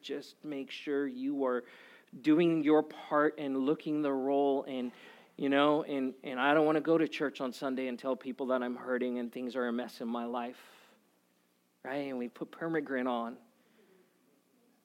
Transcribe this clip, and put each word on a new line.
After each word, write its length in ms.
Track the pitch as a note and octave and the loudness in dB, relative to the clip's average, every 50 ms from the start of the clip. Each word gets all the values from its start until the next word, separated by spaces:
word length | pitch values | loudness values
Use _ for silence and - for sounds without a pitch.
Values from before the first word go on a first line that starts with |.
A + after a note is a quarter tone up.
just 360 | - - C3+ C#3+ C3+ - - _ - | -10 -10 -8 -8 -10 -12 -18 _ -12
make 260 | D3+ D3 C3+ C3+ - | -10 -8 -8 -8 -10
sure 380 | - - - D3+ C#3+ C#3 C#3+ C3+ | -12 -10 -4 -2 0 0 0 -2
you 360 | B2 B2 C3 C#3 D3 C#3 C3+ | -2 -4 -4 -4 -2 0 0
are 180 | B2+ B2 A#2+ A#2+ - - - - - - - _ _ - C#3 | 0 0 -2 -4 -8 -14 -20 -20 -20 -20 -20 _ _ -18 0
doing 400 | A#2+ D#3 D3+ D#3+ F3 E3+ E3 D#3+ | 4 6 6 6 6 6 4 4
your 220 | C#3+ D3 D3+ D3+ D3+ | 4 6 6 6 4
part 500 | D#3 - - - - D#3 D3 D3 D3+ D3+ - | 2 -4 -14 -6 0 2 4 4 4 2 0
and 280 | D3+ C#3 C3+ C3+ C3 | -4 -2 -2 0 2
looking 360 | C#3 D#3+ D#3 - D#3+ D3+ D3+ | 2 0 0 -2 -2 -2 0
the 100 | D3+ C#3 | 0 0
role," 520 | C#3 C3+ C3 C#3 C#3 C#3 C#3+ C#3 C#3 - - - | 0 0 0 2 2 4 4 4 2 0 -2 -4
and, 240 | C3+ B2+ B2 B2 - - - - - - - _ _ | -6 -6 -6 -6 -8 -12 -20 -20 -20 -20 -20 _ _
you 120 | - - C#3 | -4 0 2
know, 340 | C#3 C#3 C#3+ D3+ D3+ D3+ | 4 4 6 4 4 2
and, 320 | - - C#3+ C#3 C3 C3 - - | 0 -2 -2 -2 -2 -2 -4 -8
and 160 | - D3 B2+ B2+ | -10 -8 -2 0
I 160 | C3 C#3+ D3 | 4 4 6
don't 100 | D#3+ D3+ | 6 6
wanna 160 | D3+ D#3+ D#3 | 6 4 2
go 160 | C#3 D#3+ E3 E3 | 4 4 4 4
to 100 | D#3+ C#3 | 4 2
church 320 | - - D#3 C3+ - - | 0 -2 -4 -4 -2 -4
on 120 | C#3 B2+ | -6 -6
Sunday 360 | A#2 - D3 C3+ C3 B2+ C3 B2+ | -6 -6 -4 -4 -4 -2 -4 -4
and 100 | A#2+ A2+ | -6 -4
tell 160 | - C3+ C3 | -4 -4 -4
people 320 | A#2+ - C3+ A#2+ - C#3 | -4 -4 -8 -8 -6 -2
that 160 | B2 B2+ B2+ | 0 0 0
I'm 140 | B2 B2 B2 | 0 -2 -6
hurting 420 | A#2+ A#2+ B2+ B2+ B2 B2 B2 A#2+ B2 | -6 -4 -2 -2 0 0 -2 -2 -4
and 140 | A#2+ A#2 | -4 -6
things 240 | - B2+ B2+ B2 A#2 | -6 -8 -8 -6 -4
are 100 | C3 B2 | -2 -2
a 60 | A#2+ | 0
mess 280 | A#2 B2 B2 A2 - - | -2 -2 -4 -6 -8 -8
in 60 | B2+ | -6
my 200 | A#2 A#2+ A#2+ A#2+ | -6 -4 -4 -4
life, 360 | A#2+ A#2+ B2 A#2+ B2 B2 - - - - - - _ _ _ _ _ _ _ _ _ _ _ _ _ _ _ _ _ _ _ - | -4 -4 -4 -6 -6 -10 -14 -20 -20 -20 -20 -20 _ _ _ _ _ _ _ _ _ _ _ _ _ _ _ _ _ _ _ -10
right? 220 | B2+ C3+ C#3+ C#3 | -6 -6 -4 -4
And 120 | C#3 C3 B2 | -4 -4 -6
we 100 | A#2+ A#2+ | -6 -8
put 240 | - - D#3 - | -8 -10 -12 -12
permagrin 560 | - - D#3+ E3 D#3+ D#3 C#3+ C3+ C3+ B2+ B2+ B2+ | -10 -8 -4 -2 -2 -2 0 0 0 0 2 0
on. 280 | B2 A#2 A#2 A#2 B2+ - - _ _ _ _ _ _ _ _ _ _ _ _ _ _ _ _ _ _ _ _ _ _ _ _ _ _ _ | 0 0 -2 -4 -8 -12 -18 _ _ _ _ _ _ _ _ _ _ _ _ _ _ _ _ _ _ _ _ _ _ _ _ _ _ _